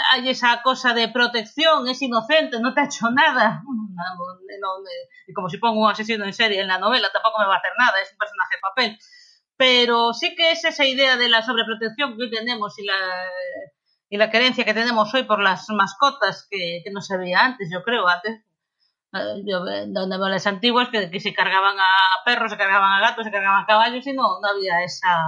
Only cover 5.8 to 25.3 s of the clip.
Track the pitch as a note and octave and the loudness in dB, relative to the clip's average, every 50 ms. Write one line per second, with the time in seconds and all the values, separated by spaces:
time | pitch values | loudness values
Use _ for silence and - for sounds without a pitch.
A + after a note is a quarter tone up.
5.8 | G#3+ G#3 G3+ G#3 G#3+ G#3+ A3+ G#3 G3+ G3 F#3+ - A#3 A3 G3+ F#3+ G3 F#3+ F#3 F#3 | 2 2 2 0 -2 -4 -4 -4 -4 -6 -2 0 0 0 0 0 0 0 0 0
6.8 | F#3+ A3 B3 B3 G#3 F#3+ - G3+ - A3 A3 G#3+ G#3 G3 F#3+ F3 G3 F#3 F#3 A#3 | 2 2 2 2 0 0 0 0 0 0 2 2 2 2 2 2 0 -2 0 2
7.8 | B3+ A#3+ G3 F#3+ F#3+ - - - G#3 G#3 - F#3+ F3+ - F#3 - - F#3+ - - | 2 2 2 2 -2 -6 -6 -8 -8 -6 -4 -4 -4 -4 -4 -6 -6 -4 -2 -2
8.8 | G3+ G#3+ G#3+ - _ _ - - - _ _ _ _ _ _ - C4 B3+ B3 B3 | -2 -2 -4 -8 _ _ -20 -20 -20 _ _ _ _ _ _ 2 4 4 4 4
9.8 | A#3+ A#3 A#3+ A#3 A#3 A#3 A3+ A3+ E4 F4 E4+ E4+ E4+ E4 E4 E4 E4+ D#4+ D#4+ - | 4 4 2 2 2 2 0 -2 -4 -4 -2 0 2 2 2 0 -2 -2 0 0
10.8 | C#4 C4+ C4 C4 C4+ C4 B3+ A#3+ A#3+ A#3+ A#3 A3+ A3 A#3+ A#3+ A3+ A3 A3 A3+ A3 | 0 0 2 2 2 2 2 2 2 4 2 2 2 0 -2 -2 -2 -2 -4 -6
11.8 | A3+ A3 A3 - C#4+ C4 A3 G#3+ B3 A3 A3+ A3 A3 B3 B3 A3 G#3 G#3 - - | -6 -6 -4 -4 -4 -4 -4 -6 -8 -6 -6 -6 -6 -6 -6 -6 -6 -8 -8 -10
12.8 | G3+ G3+ G3 G3 F#3+ F#3 F#3 F3+ F#3 F#3 F3+ F#3 F3+ F3+ F3+ F#3 F#3+ F#3+ _ _ | -6 -4 -4 -2 -2 -4 -4 -6 -6 -8 -8 -8 -10 -10 -10 -12 -14 -16 _ _
13.8 | _ _ _ _ _ _ G3+ G3+ G#3+ G#3+ A3 A3+ B3+ B3+ B3+ B3 A3 G#3 G#3+ A3 | _ _ _ _ _ _ -2 0 0 2 2 2 2 2 2 0 0 -2 0 0
14.8 | A#3 A#3+ A#3 A3 G#3+ G#3+ - C4 B3 G#3 G#3+ G3+ G3+ F#3+ F#3 - - - G#3+ G#3 | 0 0 0 0 0 0 0 -2 0 0 0 2 2 2 0 0 -4 -4 -2 -2
15.8 | G3 F#3+ - - C#4+ C#4 - - G#3 F#3+ - - - _ G3+ F#3+ F3 E3+ F3 F3 | -2 -2 0 0 0 0 2 0 -2 -2 -2 -6 -10 _ -8 -6 -6 -6 -6 -8
16.8 | E3 G#3 G3+ G3+ - - G3 - F3+ F3+ F3+ F#3+ A#3+ C4 B3+ B3 G3 D#3+ F3+ F3+ | -10 -10 -12 -10 -8 -6 -6 -4 -4 0 2 4 4 4 2 -2 -8 -8 -8 -6
17.8 | F3+ A#3 B3 A3+ F#3 F3 F3 F3 F#3+ G#3+ A3+ G#3+ _ _ _ _ _ _ _ _ | -4 -2 -2 0 2 2 0 0 -2 -6 -8 -10 _ _ _ _ _ _ _ _
18.8 | _ _ _ _ _ _ - F#3+ F#2+ - G#2 G3+ G3 G#3 F#3+ F3+ F3+ G3 G3+ G3+ | _ _ _ _ _ _ -8 -8 -6 -6 -6 -8 -6 -4 -4 -4 -4 -4 -6 -6
19.8 | G#3 G#3 F#3+ F#3+ F#3+ F#3 F#3+ F#3 G3 F#3+ F#3+ F#3 - G#3 G3 F#3 G#3+ A#3+ A#3 B3 | -8 -6 -6 -4 -4 -4 -4 -2 -2 -2 -2 -2 -2 -2 -2 0 0 0 2 2
20.8 | B3 A#3+ A#3+ G#3+ F#3+ E3+ E3+ F#3 D#3+ G3+ D#3+ - F#3 F#3+ F#3 F#3+ G3 G3 G3 G3 | 0 0 -2 -4 -4 -4 -6 -8 -6 -4 -2 0 0 2 2 2 2 2 2 2
21.8 | F#3+ F#3 F#3+ F#3+ F#3+ F#3 F#3 F#3+ - A#3+ A#3+ A#3 A#3 G#3+ G#3 G3+ G3+ G3 G3 G3+ | 4 4 6 6 6 6 4 4 2 2 0 2 0 -2 -2 -2 0 2 4 4
22.8 | G3 G3 G3 G3 G#3+ A#3+ - A3+ G#3 G#3+ G3+ G3+ G3 G3 G3 G3 F#3 A3 G#3+ G#3+ | 4 4 4 4 4 2 2 0 -4 -4 -4 0 2 2 2 2 4 4 6 6
23.8 | A3+ A#3+ A#3+ B3+ B3+ C#4 C4+ C4+ B3 G3+ F#3 F#3 G3+ G3+ G3+ G3+ F#3+ F#3+ F3 F3 | 6 4 2 -2 -6 -6 -2 0 0 0 0 -2 -2 -2 -2 -2 -2 0 0 0
24.8 | F3+ E3+ - - F#3+ F3+ F3 E3 D#3+ D#3+ | 0 -2 -4 -4 0 0 2 2 0 -2